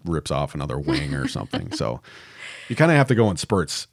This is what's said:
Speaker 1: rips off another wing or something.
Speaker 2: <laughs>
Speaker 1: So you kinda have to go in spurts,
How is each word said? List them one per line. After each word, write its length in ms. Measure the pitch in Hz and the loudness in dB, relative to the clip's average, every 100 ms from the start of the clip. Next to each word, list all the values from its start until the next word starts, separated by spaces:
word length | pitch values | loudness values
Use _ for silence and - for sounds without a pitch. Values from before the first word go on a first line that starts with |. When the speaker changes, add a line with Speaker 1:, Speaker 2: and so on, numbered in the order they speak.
Speaker 1:
rips 260 | 85 80 - | -4 -4 -2
off 240 | 69 71 | -2 -2
another 240 | 73 71 69 | -4 -6 -4
wing 360 | 73 151 71 | -2 -2 -2
or 120 | 67 67 | -4 -4
something. 460 | - - - - | -6 -6 -8 -8
Speaker 2:
<laughs> 40 | - | -4
Speaker 1:
So 260 | 57 - - - - - - - - | -4 -6 -12 -20 -20 -18 -18 -14 -4
you 80 | 117 | 2
kinda 180 | 160 | 6
have 140 | 151 131 | 6 6
to 60 | |
go 160 | 117 110 | 4 4
in 80 | 85 | 2
spurts, 480 | - 98 80 - - | 0 0 0 -4 -10